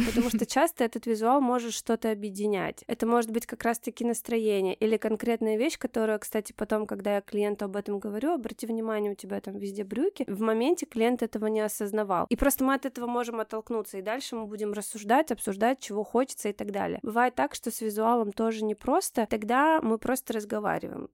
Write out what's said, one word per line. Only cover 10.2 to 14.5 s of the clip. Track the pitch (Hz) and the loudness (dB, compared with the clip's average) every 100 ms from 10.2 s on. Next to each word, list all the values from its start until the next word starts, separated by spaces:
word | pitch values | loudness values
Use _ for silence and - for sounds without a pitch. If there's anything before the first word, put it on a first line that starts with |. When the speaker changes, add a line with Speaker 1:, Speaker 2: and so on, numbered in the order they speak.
| 247 | -4
Speaker 1:
в | 196 | 0
моменте | 226 220 269 349 - | 2 2 2 0 -2
клиент | 220 233 247 | 2 2 2
этого | 226 214 214 | -2 -2 0
не | 220 | 0
осознавал. | 214 - 208 214 202 175 - | 0 -2 -2 0 0 0 2
И | 233 | 4
просто | 277 - 262 | 4 4 2
мы | |
от | 269 269 | 2 -2
этого | 247 240 | -6 -4
можем | 240 240 233 | -2 -2 -4
оттолкнуться, | 214 220 - 226 196 196 | -4 -6 -4 -4 -4 -6
и | |
дальше | 190 247 - 233 | -4 -4 -4 -6
мы | |
будем | 208 | -6